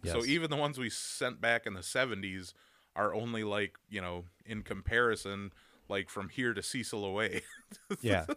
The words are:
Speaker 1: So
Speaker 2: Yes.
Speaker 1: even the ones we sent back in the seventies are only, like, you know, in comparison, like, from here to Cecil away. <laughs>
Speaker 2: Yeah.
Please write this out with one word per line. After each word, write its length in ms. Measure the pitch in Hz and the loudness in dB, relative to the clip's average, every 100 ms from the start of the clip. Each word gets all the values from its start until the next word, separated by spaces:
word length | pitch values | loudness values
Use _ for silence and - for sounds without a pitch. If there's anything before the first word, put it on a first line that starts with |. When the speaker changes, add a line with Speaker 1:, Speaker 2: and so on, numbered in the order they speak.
Speaker 1:
So 120 | 87 117 | -2 0
Speaker 2:
Yes. 100 | 120 | 2
Speaker 1:
even 220 | 165 160 | 2 2
the 60 | 147 | 0
ones 220 | 147 131 | 0 0
we 100 | 117 | -4
sent 500 | - - - 127 117 | -4 -6 -2 -2 2
back 260 | 113 117 113 | 2 2 0
in 80 | |
the 80 | 95 | -6
seventies 720 | - 127 131 101 98 95 90 - _ _ _ - | -2 0 2 0 -4 -6 -10 -16 _ _ _ 0
are 180 | 104 | 2
only, 300 | 104 117 113 | 2 0 -2
like, 320 | 107 104 101 - _ | 0 2 0 -4 _
you 120 | 101 | -6
know, 240 | 90 87 87 - | -4 -4 -8 -14
in 180 | 110 107 | -8 -8
comparison, 880 | - 98 - 117 120 104 98 98 101 - - - - | -6 -6 2 6 6 4 -2 -6 -6 -10 -20 -20 -4
like, 200 | 101 95 | -2 -2
from 200 | - 98 | -4 -4
here 220 | - 120 | 0 0
to 80 | 101 | 0
Cecil 420 | - 131 110 110 | -2 -4 -2 -2
away. 380 | 98 101 107 92 - - - | 0 2 2 0 -6 -12 -18
<laughs> 300 | - - 208 | -16 -8 -2
Speaker 2:
Yeah. 260 | 113 95 80 | 4 4 2